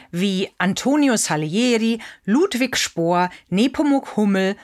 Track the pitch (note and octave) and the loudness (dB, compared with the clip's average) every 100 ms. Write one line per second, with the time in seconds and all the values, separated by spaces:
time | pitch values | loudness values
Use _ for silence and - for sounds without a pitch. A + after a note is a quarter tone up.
0 | - E3+ G3+ F#3+ F#3+ - F3+ F#3 B3 D4 | -10 -4 -2 -2 -4 -2 -2 -2 0 2
1 | C#4+ G#3+ - D3+ D#3 F#3+ B3 A3+ A3+ A3+ | 2 2 0 -2 -2 0 2 2 0 -2
2 | - - - B3 G4 A#3 C4 - - - | -8 -12 -2 0 2 0 -2 -2 -4 -2
3 | E3 F3 F3+ - _ F#3 C4 C4+ D4+ C#4 | 0 2 0 -4 _ 0 0 2 0 0
4 | - - G#3 F#3+ F#3+ G3+ | 0 0 2 2 0 -4